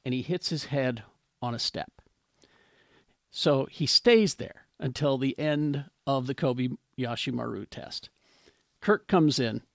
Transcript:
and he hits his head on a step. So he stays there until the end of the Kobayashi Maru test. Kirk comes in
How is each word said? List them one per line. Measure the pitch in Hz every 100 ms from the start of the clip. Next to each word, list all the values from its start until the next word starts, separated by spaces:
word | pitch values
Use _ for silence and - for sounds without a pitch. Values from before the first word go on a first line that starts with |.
and | 131
he | 127
hits | 135 175 -
his | 156 -
head | 143 127 117 - _ _ _
on | 123
a | 117
step. | - - - - _ _ _ _ _ _ _ _ _ _ _ _ _
So | - 160 139 135
he | - 151
stays | - 240 233 196 -
there | - - _ _
until | 139 127 143 135
the | 135 -
end | 151 147 151 143 139 _ -
of | 135 127
the |
Kobayashi | 135 147 123 127 - _ - 120 117 -
Maru | 120 117 104 107
test. | - - - - _ _ _ _ _ _ _
Kirk | - 208 -
comes | 185 156 139
in | 120 113 _